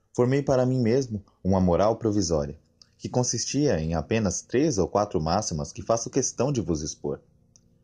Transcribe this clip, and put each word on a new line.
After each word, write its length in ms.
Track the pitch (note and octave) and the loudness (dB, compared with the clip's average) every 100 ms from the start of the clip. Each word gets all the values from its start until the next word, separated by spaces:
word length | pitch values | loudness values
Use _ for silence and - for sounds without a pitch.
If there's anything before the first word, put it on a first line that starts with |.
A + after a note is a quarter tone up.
| _ - | _ 0
formei 240 | B2 C#3 | 2 2
para 240 | C#3 C3 | 2 2
mim 160 | B2+ C3 | 2 0
mesmo 420 | A2 C3 B2 G#2 - _ | 2 2 0 -8 -12 _
uma 160 | F#2 F#2+ | 0 2
moral 360 | F#2 E2+ G#2 A2+ | 4 4 4 2
provisória, 640 | A2+ G2+ E2+ D#2 C#2+ D2 _ _ _ _ | 0 0 0 0 -2 -8 _ _ _ _
que 100 | G2+ | -4
consistia 720 | B2 B2 A#2 - C3+ D3 F2+ | -2 -2 -4 -4 0 0 0
em 140 | D#2+ | 0
apenas 480 | D#2+ D2+ A2+ G2+ F#2 | -2 0 0 0 -2
três 380 | - A#2+ D#3+ G#2 | -2 0 2 2
ou 100 | D#2+ | 0
quatro 320 | G2+ G#2 F2+ | 2 0 0
máximas 520 | D#2 F#2+ - D#2 C#2+ | 0 0 0 -6 -6
que 100 | - | -8
faço 260 | - A#2 - | -2 -2 0
questão 420 | C#3 - - C3 | -2 -2 -2 -2
de 120 | B2+ | 0
vos 180 | F2 D#2 | -2 -4
expor. 400 | D2+ - D2 C2+ _ _ _ _ _ _ | -4 -8 -8 -8 _ _ _ _ _ _